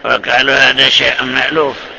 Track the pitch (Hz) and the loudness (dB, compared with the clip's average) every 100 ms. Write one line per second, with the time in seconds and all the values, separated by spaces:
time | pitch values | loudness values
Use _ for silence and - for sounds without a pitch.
0 | 117 120 120 123 135 135 131 131 135 131 | -2 -2 0 0 2 2 2 2 2 2
1 | 131 127 127 131 131 151 143 117 - | 0 -2 -2 -2 0 0 -2 -4 -14